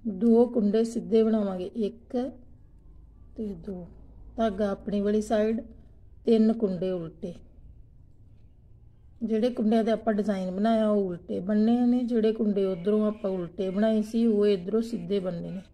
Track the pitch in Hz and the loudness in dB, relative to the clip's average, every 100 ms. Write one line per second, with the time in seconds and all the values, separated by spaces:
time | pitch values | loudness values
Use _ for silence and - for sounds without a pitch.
0 | 233 190 233 226 240 254 202 214 226 233 | -6 0 4 6 4 2 2 2 0 -4
1 | 175 226 220 220 196 185 180 240 202 - | 0 2 4 2 0 -4 -8 -4 -6 -6
2 | - 247 262 - - - - - - - | -8 -6 -6 -10 -20 -20 -20 -20 -20 -20
3 | - - - - 214 175 170 180 170 - | -20 -20 -20 -12 -10 -10 -12 -12 -14 -20
4 | - - - - 226 196 208 196 - 202 | -20 -20 -16 -2 -2 0 -2 -2 -4 -2
5 | 202 214 214 220 214 226 - - - - | 0 0 0 0 0 -2 -6 -18 -20 -20
6 | - - - 226 220 226 202 185 185 185 | -20 -8 2 4 4 2 -2 -2 -4 -4
7 | 165 - 175 190 - - - - - - | -6 -10 -14 -14 -20 -20 -20 -20 -20 -20
8 | - - - - - - - - - - | -20 -20 -20 -20 -20 -20 -20 -20 -20 -20
9 | - - 220 220 247 240 214 226 220 214 | -20 -10 -2 0 0 0 2 2 2 0
10 | 220 208 208 190 185 185 214 226 214 208 | 0 0 0 -2 -4 -2 0 2 2 2
11 | 190 175 - 196 180 214 220 240 240 247 | 0 -6 -6 -6 0 2 4 4 2 2
12 | 240 233 220 220 214 202 196 185 180 214 | 0 2 2 2 0 2 0 0 0 2
13 | 214 214 196 190 170 165 190 190 220 220 | 0 -2 -4 -4 -6 -6 -4 0 2 2
14 | 208 233 233 208 208 202 175 214 226 226 | 0 0 2 4 4 2 0 -2 -2 -6
15 | 170 202 185 170 170 180 - | -4 -4 -2 -6 -8 -10 -14